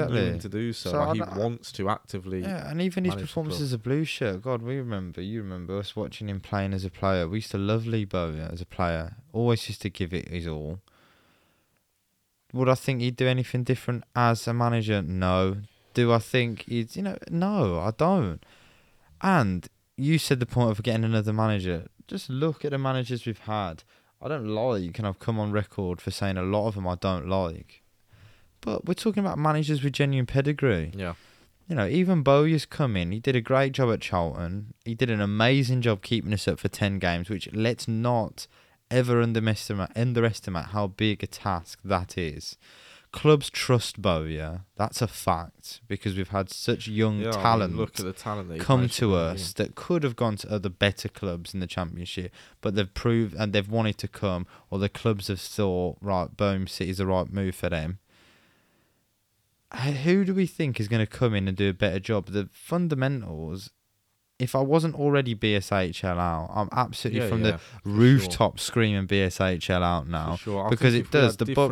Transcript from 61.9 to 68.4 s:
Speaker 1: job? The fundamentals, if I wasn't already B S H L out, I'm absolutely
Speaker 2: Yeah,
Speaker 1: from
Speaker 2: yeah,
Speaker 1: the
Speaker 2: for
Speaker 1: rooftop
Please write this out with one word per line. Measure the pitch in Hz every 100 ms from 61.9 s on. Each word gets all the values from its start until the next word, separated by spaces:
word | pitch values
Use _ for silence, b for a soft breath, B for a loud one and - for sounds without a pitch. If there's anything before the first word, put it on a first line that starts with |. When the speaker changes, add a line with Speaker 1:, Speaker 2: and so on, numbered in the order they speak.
| 95
Speaker 1:
job? | 95 107 92
The | 98 98
fundamentals, | - - 170 175 143 131 139 98 78 80 92 101 - _ _ _ _ _ -
if | 127 135
I |
wasn't | 135 160 160 151
already | 147 143 127 107
B | 110
S | 104 -
H | 101 92 82
L | 92 87
out, | 87 82 85 -
I'm | 104
absolutely | - 123 113 120 110
Speaker 2:
Yeah, | 113
Speaker 1:
from | 110 110
Speaker 2:
yeah, |
Speaker 1:
the | 85
Speaker 2:
for | - 110 101
Speaker 1:
rooftop | 104 123 135 95 90